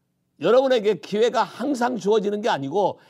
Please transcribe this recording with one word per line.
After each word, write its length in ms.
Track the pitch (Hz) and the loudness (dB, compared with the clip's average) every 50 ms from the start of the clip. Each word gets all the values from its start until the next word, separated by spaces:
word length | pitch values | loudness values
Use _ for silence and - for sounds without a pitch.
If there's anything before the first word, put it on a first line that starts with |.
| _ _ _ _ _ _ _ - | _ _ _ _ _ _ _ -2
여러분에게 580 | 139 180 226 262 269 269 262 233 196 208 208 - | 0 2 4 4 4 4 2 2 2 0 -2 -2
기회가 440 | - - 196 208 226 240 - 233 202 | -4 -4 -2 0 0 2 0 0 -2
항상 520 | 165 - - 226 285 285 226 240 247 254 | -2 -6 -6 -4 -4 -2 -2 -2 -2 -4
주어지는 460 | 208 160 196 220 220 190 208 208 208 | -2 0 0 0 2 0 -2 -4 -2
게 80 | 208 233 | -2 -2
아니고 500 | 185 147 139 135 151 202 196 - - - _ | -2 -2 -4 -4 -2 0 0 -2 -2 -6 _